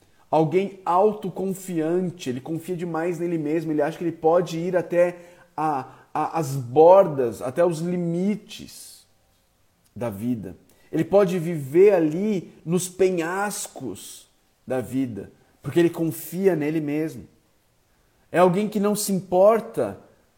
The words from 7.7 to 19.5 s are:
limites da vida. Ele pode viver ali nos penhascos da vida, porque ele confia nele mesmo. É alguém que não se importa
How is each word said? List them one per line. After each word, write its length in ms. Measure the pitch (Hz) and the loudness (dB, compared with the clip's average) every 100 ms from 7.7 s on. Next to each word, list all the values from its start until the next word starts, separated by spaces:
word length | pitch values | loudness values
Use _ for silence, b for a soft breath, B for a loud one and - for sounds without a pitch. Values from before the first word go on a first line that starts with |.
| 156 | 0
limites 1300 | 175 180 170 170 196 208 - - 67 - - - _ _ _ _ _ _ _ _ _ | -4 -4 -4 -2 -2 -4 -8 -18 -18 -20 -20 -20 _ _ _ _ _ _ _ _ _
da 160 | 101 120 | -10 -10
vida. 460 | 98 117 117 92 87 b b b | -6 -6 -6 -8 -16 b b b
Ele 120 | 156 | -4
pode 340 | 160 196 185 180 | 2 2 2 0
viver 540 | 160 160 131 165 208 | -4 -6 0 6 6
ali 600 | 185 156 165 214 190 - - | 6 2 0 -2 -4 -6 -12
nos 240 | 160 175 - | -4 -2 -2
penhascos 1400 | - 185 175 160 190 208 196 - - 127 95 - - - _ _ _ - | 0 0 0 -4 -4 -6 -6 -12 -12 -12 -12 -16 -20 -20 _ _ _ -6
da 140 | 127 | -6
vida, 500 | 95 131 127 101 90 b b b | -4 -4 -4 -6 -14 b b b
porque 180 | 139 170 | -2 2
ele 100 | 170 | 2
confia 680 | 170 165 - - 175 190 160 | 2 -4 -6 -10 -2 0 2
nele 240 | 147 160 | 0 -2
mesmo. 480 | 143 151 156 123 - _ _ _ _ _ _ _ _ _ _ | -4 -4 -4 -8 -18 _ _ _ _ _ _ _ _ _ _
É 60 | 156 | 2
alguém 300 | 185 180 214 | 4 2 -2
que 100 | 214 | -2
não 160 | 202 208 | -2 -2
se 160 | - | -2
importa 880 | 190 - 180 202 | -4 0 4 6